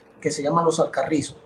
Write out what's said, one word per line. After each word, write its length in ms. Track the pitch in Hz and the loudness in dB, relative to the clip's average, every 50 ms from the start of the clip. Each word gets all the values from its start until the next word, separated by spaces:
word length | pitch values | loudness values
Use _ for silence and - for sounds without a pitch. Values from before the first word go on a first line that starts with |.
| _ _ - - | _ _ -14 -6
que 80 | - 147 | -6 -4
se 140 | 143 147 139 | -4 -2 -2
llama 180 | 147 160 170 | 0 2 4
Los 180 | 165 160 160 170 | 4 2 2 2
Alcarrizos, 580 | 147 - - 135 135 151 156 143 - - - - - | 0 0 0 -2 -2 0 0 -2 -2 -4 -10 -18 -20